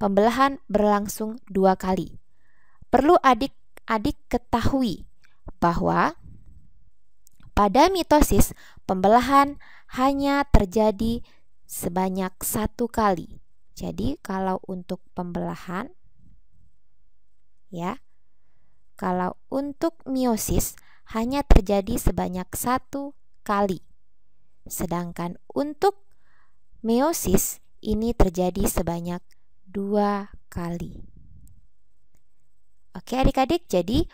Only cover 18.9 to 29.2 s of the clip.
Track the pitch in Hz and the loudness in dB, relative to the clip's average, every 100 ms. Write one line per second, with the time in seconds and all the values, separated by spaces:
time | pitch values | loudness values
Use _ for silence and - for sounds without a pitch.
18.9 | - 185 180 180 - - 269 285 277 330 | -8 -4 -2 -4 -6 -6 -6 -6 -4 -6
19.9 | - - 262 254 220 - - - - - | -6 -6 -2 0 0 0 0 0 -6 -18
20.9 | - - 220 233 277 277 - 190 202 196 | -20 -8 -6 -2 -4 4 4 4 0 0
21.9 | 233 - 180 180 180 185 - 240 262 - | -2 -2 0 -4 -6 -8 -6 -2 -4 -4
22.9 | 277 277 - - - - 202 202 165 - | -10 -10 -12 -20 -12 -4 0 0 -2 -10
23.9 | - - - - - - - - - 185 | -20 -20 -20 -20 -20 -20 -20 -14 -8 -4
24.9 | 170 175 - 170 185 - - 294 302 392 | -4 -6 -8 -8 -10 -10 -6 -6 0 0
25.9 | 392 - - - - - - - - 220 | 0 -8 -20 -20 -20 -20 -20 -20 -8 0
26.9 | 233 285 339 - 185 - - - - - | 2 2 0 2 2 2 -6 -16 -12 -6
27.9 | 214 226 233 190 170 180 180 214 - 165 | -4 -2 2 0 2 -2 -2 -2 -2 -4
28.9 | 170 170 175 | -6 -6 -8